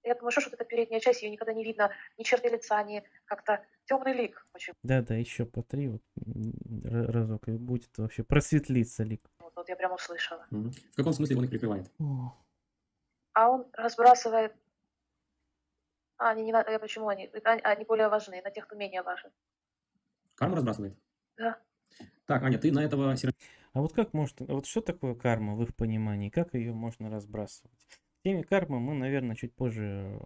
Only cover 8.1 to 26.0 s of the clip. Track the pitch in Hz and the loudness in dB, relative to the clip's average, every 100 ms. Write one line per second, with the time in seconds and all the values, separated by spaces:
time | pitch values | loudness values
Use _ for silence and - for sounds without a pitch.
8.1 | - - 147 - 151 - 127 120 - 110 | -4 2 2 4 0 4 2 2 -2 -4
9.1 | 110 _ _ 170 175 175 180 185 180 - | -4 _ _ -16 -14 -10 -4 -2 -4 -8
10.1 | 170 - 165 - 107 113 131 - - 139 | -6 -6 -8 -8 -6 -6 -8 -8 0 0
11.1 | 143 151 123 127 127 113 98 92 _ 147 | 2 2 2 0 0 -2 -2 -6 _ -4
12.1 | 135 123 - _ _ _ _ _ _ _ | -2 -6 -12 _ _ _ _ _ _ _
13.1 | _ _ 220 226 262 247 - 233 233 240 | _ _ 4 6 4 -2 -4 -4 8 10
14.1 | 247 233 226 214 - _ _ _ _ _ | 10 6 2 0 -6 _ _ _ _ _
15.1 | _ _ _ _ _ _ _ _ _ _ | _ _ _ _ _ _ _ _ _ _
16.1 | - 233 220 220 226 220 220 214 220 214 | 0 0 2 2 2 2 -2 -4 -6 -4
17.1 | 196 - 214 214 226 214 208 220 220 214 | -4 -6 -2 2 2 2 0 2 4 4
18.1 | 214 202 180 202 208 - 208 196 185 180 | 2 -2 -10 -10 -10 -14 -10 -6 -6 -6
19.1 | 180 196 _ _ _ _ _ _ _ _ | -10 -12 _ _ _ _ _ _ _ _
20.1 | _ _ _ 156 170 123 107 98 - _ | _ _ _ -2 0 -2 -2 -8 -12 _
21.1 | _ _ - 226 - _ _ _ - - | _ _ -6 -4 -4 _ _ _ -20 -20
22.1 | _ - 135 131 127 151 139 151 143 135 | _ -2 0 2 2 4 2 2 2 0
23.1 | 131 131 - - - - 131 156 - 214 | 2 -2 -4 -12 -20 -6 -2 0 0 0
24.1 | 156 143 - 131 139 - 226 220 - 131 | 0 -2 -6 -6 -6 -2 -4 -4 -4 -6
25.1 | 120 123 113 107 107 117 - 113 110 | -2 0 0 0 -2 -4 -2 -2 0